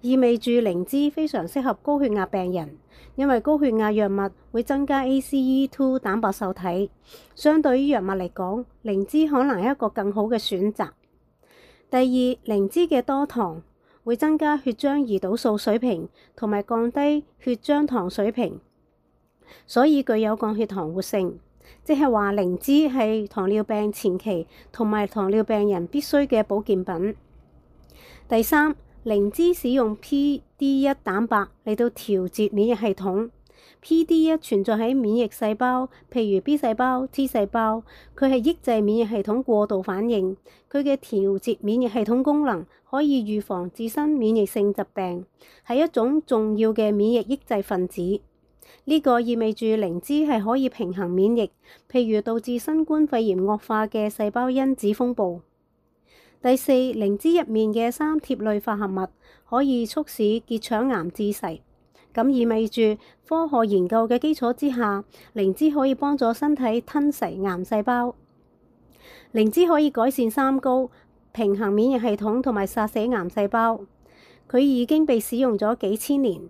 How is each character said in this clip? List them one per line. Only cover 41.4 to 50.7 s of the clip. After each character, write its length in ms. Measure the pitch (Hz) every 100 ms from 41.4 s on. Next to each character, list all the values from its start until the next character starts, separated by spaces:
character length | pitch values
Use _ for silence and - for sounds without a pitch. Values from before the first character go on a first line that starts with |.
| - 214
免 220 | 208 233
疫 60 | 247
系 100 | 226
統 220 | 208 247
功 220 | 269 294
能 200 | 285 180 175 _ _
可 140 | 269
以 200 | 294 269
預 180 | 208 214
防 260 | - 185 180
自 180 | - 226
身 200 | 294 302
免 280 | 294 220 226
疫 100 | 196
性 260 | 226 202
疾 100 | 202 190
病， 300 | - 185 175 185 _ - _ -
係 180 | 247
一 40 | 330
種 340 | 247 233 302
重 320 | - 226 214 214
要 160 | 220
嘅 200 | 220 214
免 200 | 208 214
疫 40 | 240 208
抑 80 | 285
制 240 | - 214
分 260 | 196 185 180
子。 320 | - 175 202 - _ _ _ - -
呢 160 | - 311
個 200 | 285 240
意 160 | 233 233
味 160 | 220
住 140 | 214 220
靈 340 | 220 190 175
芝 140 | - 294
係 180 | 302 226
可 140 | 208 262
以 120 |
平 260 | 262